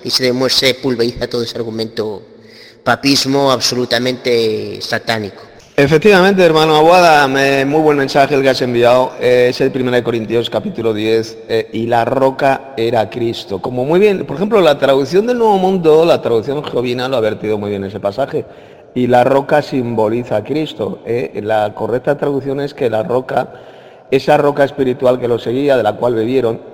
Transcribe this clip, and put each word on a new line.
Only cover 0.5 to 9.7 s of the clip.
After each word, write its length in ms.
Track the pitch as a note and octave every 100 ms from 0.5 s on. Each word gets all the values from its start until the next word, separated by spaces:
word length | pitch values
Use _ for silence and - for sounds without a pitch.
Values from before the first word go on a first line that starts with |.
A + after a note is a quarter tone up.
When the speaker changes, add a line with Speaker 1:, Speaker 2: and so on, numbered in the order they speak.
| - C3+
Speaker 1:
se 40 |
pulveriza 540 | B2 C#3 A#2+ A#2 A#2+ A#2+
todo 160 | B2
ese 120 | A#2 A#2
argumento 680 | A2+ A2 A2 A2+ G#2+ F#2+ - - - - - -
papismo 680 | - A#2+ C#3 C3+ C3 C#3 C#3
absolutamente 1300 | B2 - B2 B2 A#2+ B2+ B2 B2+ A#2+ A2+ G#2+ G#2 G2
satánico. 600 | - A2+ - A2+ G2+ - - - - -
Speaker 2:
Efectivamente, 680 | C#3+ D#3 G#3 G3 F#3 G3
hermano 320 | F3 D#3 D#3+ D3+
Aguada, 520 | D#3 F3+ F3 D3+ C#3
me, 360 | C3+ C#3 C#3 C3+
muy 160 | D3+
buen 160 | D#3 D3
mensaje 360 | C3+ D3 C3+
el 80 | C#3+
que 80 | C3+
has 120 | B2+
enviado. 480 | B2+ A#2+ A#2+ B2+ B2+ -
Eh, 300 | B2 B2 B2
es 120 | B2
el 100 | C3+